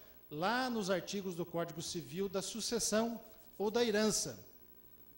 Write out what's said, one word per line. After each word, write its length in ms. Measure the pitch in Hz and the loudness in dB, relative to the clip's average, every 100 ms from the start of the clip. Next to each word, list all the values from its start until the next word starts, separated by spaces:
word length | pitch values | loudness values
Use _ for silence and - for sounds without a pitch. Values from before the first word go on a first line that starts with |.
| - - - | -20 -20 -10
lá 400 | 151 190 247 254 | -2 0 2 0
nos 180 | 226 185 | 0 0
artigos 460 | 175 - 202 190 | 0 0 -4 -4
do 100 | 170 | -4
Código 380 | 165 170 165 165 | -4 -2 -2 -4
Civil 460 | - 175 135 170 196 | -6 -6 -6 -4 -2
da 120 | 190 | -2
sucessão 800 | 190 226 - 233 - 214 233 233 - - - - | -4 -4 -2 0 2 2 2 -2 -12 -20 -20 -2
ou 120 | 208 | 0
da 140 | 233 | 2
herança. 540 | 240 208 214 - 143 101 - - - - - - - | 4 6 4 4 -2 -6 -16 -20 -20 -20 -20 -20 -20